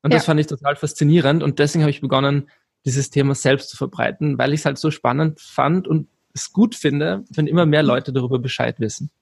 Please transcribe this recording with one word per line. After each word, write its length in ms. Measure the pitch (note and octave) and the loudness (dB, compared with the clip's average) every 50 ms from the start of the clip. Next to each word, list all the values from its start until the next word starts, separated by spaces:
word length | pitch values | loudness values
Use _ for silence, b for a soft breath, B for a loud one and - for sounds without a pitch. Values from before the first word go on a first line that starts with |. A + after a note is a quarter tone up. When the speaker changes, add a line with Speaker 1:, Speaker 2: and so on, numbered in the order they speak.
Speaker 1:
Und 100 | - D3 | 4 4
das 100 | - - | 4 4
Speaker 2:
Ja. 40 | - | 4
Speaker 1:
fand 140 | - D#3 D3+ | 2 2 2
ich 60 | D3+ | 0
total 300 | - D3 C3 - C#3 D3 | -2 -4 -4 -4 -4 -4
faszinierend 640 | - - D3 - - D#3 D3 D#3+ F3 D3+ C3+ D3 E3 | -4 -6 -8 -2 0 2 4 4 4 4 4 2 2
und 160 | D3 D3 - - | 0 -2 0 0
deswegen 220 | D3 D3 - E3+ | 0 0 2 2
habe 80 | D3+ D3 | 2 2
ich 100 | C#3+ - | 0 -2
begonnen, 480 | - C3 C3+ C3+ C#3 C#3 C#3 C#3+ C#3 b b b b b _ _ _ | -4 0 0 2 2 2 0 0 -2 b b b b b _ _ _
dieses 260 | C3+ B2+ C#3 C3+ - | -4 -2 -2 -4 -2
Thema 240 | - C#3+ C#3 C#3 C#3 | 0 0 0 0 0
selbst 360 | - - C3 C3+ C#3 - - | 0 2 2 2 2 0 -12
zu 60 | - | -10
verbreiten, 600 | - C#3 C3 - - A#2+ A#2+ - - D3+ D3+ C#3 B2 | -8 -8 -8 -4 -4 -4 -4 -2 -2 -2 -2 0 0
weil 140 | B2+ C#3 | 0 0
ich's 120 | D3 D#3 - | 0 0 -2
halt 140 | D3+ C#3 - | -2 -4 0
so 120 | - D#3 | -2 -4
spannend 500 | D3+ - - A#2+ B2 C#3+ D#3+ D#3+ D#3 _ | -4 0 -2 -2 0 2 0 -2 -2 _
fand 480 | - - - - C3 C#3+ E3+ F#3 F#3 - | -16 -8 -2 0 0 2 2 0 0 0
und 200 | D#3 D#3+ - _ _ _ _ _ _ | -2 -2 -2 _ _ _ _ _ _
es 180 | - - - | -14 -14 -6
gut 220 | _ F#3 A3 A3+ - | _ 2 2 2 0
finde, 500 | - - D3+ C#3 C#3+ D3+ E3 F#3 G3 G3 _ | -2 -2 -2 0 0 -2 -2 -4 -6 -8 _
wenn 160 | - D#3+ D3+ | -4 -2 -2
immer 200 | C#3+ D#3+ F3 F3 | 0 2 2 4
mehr 160 | D#3 D3 D3+ | 4 4 4
Leute 300 | D#3 C3+ B2 C3 - - | 4 2 2 0 -2 -4
darüber 260 | B2+ C3+ B2 A#2+ C3 B2 | -4 -4 -2 -2 -2 -4
Bescheid 400 | A#2+ C3 - - B2+ A#2+ A#2 - | -4 -6 -4 -2 -4 -4 -2 -4
wissen. 320 | A#2 G#2+ - - C#3 D3 _ _ | -6 -6 -6 -8 -12 -14 _ _